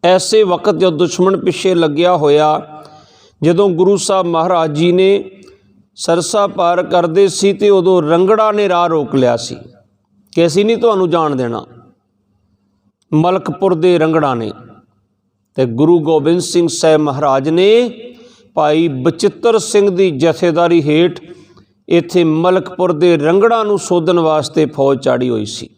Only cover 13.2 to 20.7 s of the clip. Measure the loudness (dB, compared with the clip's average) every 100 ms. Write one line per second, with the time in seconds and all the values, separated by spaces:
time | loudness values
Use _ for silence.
13.2 | 0 -2 -4 -2 -2 2 2 2 2 0
14.2 | 0 -2 -6 -10 -20 -20 _ _ _ _
15.2 | _ _ _ -4 -4 0 2 2 2 0
16.2 | 0 -2 0 -2 -2 0 0 2 0 -2
17.2 | 0 0 0 0 4 2 0 -6 -20 -20
18.2 | -20 _ _ -2 0 0 -2 -2 -4 -2
19.2 | -4 -2 0 0 0 0 2 2 0 2
20.2 | 0 0 -2 0 2